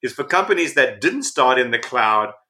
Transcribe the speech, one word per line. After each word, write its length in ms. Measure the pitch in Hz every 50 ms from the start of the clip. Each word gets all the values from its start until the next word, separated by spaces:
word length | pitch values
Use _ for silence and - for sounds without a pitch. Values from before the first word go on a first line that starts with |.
is 120 | - - -
for 100 | - 143
companies 520 | - - 180 190 190 208 175 170 147 123
that 260 | 147 135 127 - 104
didn't 220 | 101 165 226 285 269
start 360 | - - - 139 127 131 127
in 120 | 127 120
the 80 | 117 117
cloud 540 | - - - 123 113 110 107 107 107 107 107 - _ _